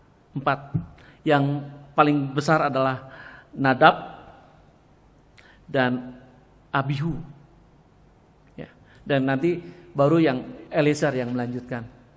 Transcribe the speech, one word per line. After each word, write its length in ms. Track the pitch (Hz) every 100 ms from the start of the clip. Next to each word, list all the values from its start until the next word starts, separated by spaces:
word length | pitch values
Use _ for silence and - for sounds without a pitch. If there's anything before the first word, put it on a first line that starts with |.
| _ _ _ 147
empat. 400 | 135 135 - 165 - - - - 156
Yang 400 | 143 139 143 - - - -
paling 200 | 147 147 139 131
besar 320 | 143 156 147
adalah 400 | 131 131 131 - - - - - -
Nadab 580 | 135 123 156 185 - - - - - - - _ _ _ _ _ _ - - - -
dan 540 | 139 127 123 - - - - _ _ _
Abihu. 480 | 143 131 139 165 147 - - - _ _ _ _ _ _ _ _ _ _
Ya, 160 | - - - - - -
dan 180 | 139 131
nanti 320 | 135 170 170 - - - 143
baru 260 | 139 165
yang 240 | 160 127 - - -
Eleazar 400 | 170 147 147 156
yang 200 | 127 120
melanjutkan. 520 | 123 123 123 - 123 113 - -